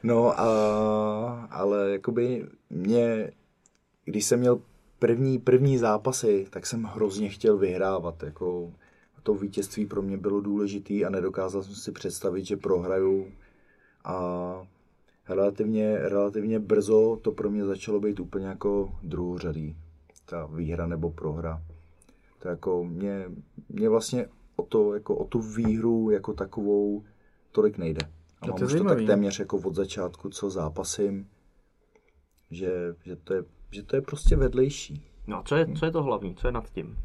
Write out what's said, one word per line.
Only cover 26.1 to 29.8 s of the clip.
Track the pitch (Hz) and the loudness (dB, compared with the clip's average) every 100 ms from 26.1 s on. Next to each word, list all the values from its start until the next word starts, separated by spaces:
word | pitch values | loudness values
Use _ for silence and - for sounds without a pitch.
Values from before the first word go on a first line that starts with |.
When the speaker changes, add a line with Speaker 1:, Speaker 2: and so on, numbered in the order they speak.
Speaker 1:
jako | 104 101 | 2 0
takovou | 104 98 - 101 104 101 104 - _ _ _ _ | -6 -6 -2 2 4 2 -2 -8 _ _ _ _
tolik | - 107 104 | 4 4 2
nejde. | 85 78 - - _ _ | -4 -2 -6 -8 _ _
A | - | -8
Speaker 2:
No, | |
Speaker 1:
mám | 95 | -2
Speaker 2:
to | |
je | 127 | 2
Speaker 1:
už | |
to | 156 | 2
tak | 196 | 4
Speaker 2:
zajímavý. | 135 107 | 4 6
Speaker 1:
téměř | 101 101 95 | 4 4 -2
jako | 95 98 | -2 -2
od | 92 | -2
začátku, | 82 | -2